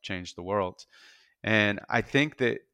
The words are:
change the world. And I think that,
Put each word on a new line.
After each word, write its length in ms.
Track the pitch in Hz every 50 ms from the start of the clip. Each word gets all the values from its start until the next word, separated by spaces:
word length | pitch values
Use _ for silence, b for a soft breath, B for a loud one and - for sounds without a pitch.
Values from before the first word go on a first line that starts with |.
change 360 | - - 95 90 90 - -
the 60 | -
world. 440 | 87 92 101 104 92 90 - - - b b b b b b b b b b b
And 380 | - 107 110 107 104 104 104 - - -
I 140 | 110 117
think 340 | 107 - - 139 147 151 -
that, 240 | - 127 117 113 - _ _